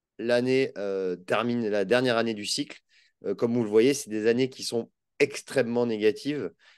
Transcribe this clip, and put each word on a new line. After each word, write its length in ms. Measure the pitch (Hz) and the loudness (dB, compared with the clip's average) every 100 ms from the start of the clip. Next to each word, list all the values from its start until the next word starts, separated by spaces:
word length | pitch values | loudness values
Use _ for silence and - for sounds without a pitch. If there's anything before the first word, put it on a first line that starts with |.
| _ - | _ -8
l'année, 540 | 117 120 127 131 135 - | 0 0 2 2 0 -2
euh, 380 | 101 98 92 87 | -4 -4 -4 -4
termine, 540 | 90 113 120 120 110 | -2 -2 0 -2 0
la 160 | 104 95 | 0 2
dernière 320 | 123 131 113 | 2 2 2
année 160 | 117 | 0
du 120 | 107 101 | -4 -6
cycle, 340 | - 143 - _ _ _ _ - | -6 -6 -12 _ _ _ _ -6
euh, 100 | 98 | -2
comme 180 | 117 | 0
vous 100 | 120 | 0
le 60 | 110 | 2
voyez, 240 | 107 127 | 4 4
c'est 160 | 131 - | 2 -4
des 160 | 107 110 | -2 0
années 240 | 117 131 | 2 0
qui 140 | - | -4
sont 260 | 101 117 117 _ _ - | -6 -6 -6 _ _ -2
extrêmement 680 | 147 - - 139 120 120 120 | -2 -2 -6 -2 0 0 0
négatives, 680 | 107 107 104 139 147 95 - _ | 2 2 2 -4 -6 -6 -10 _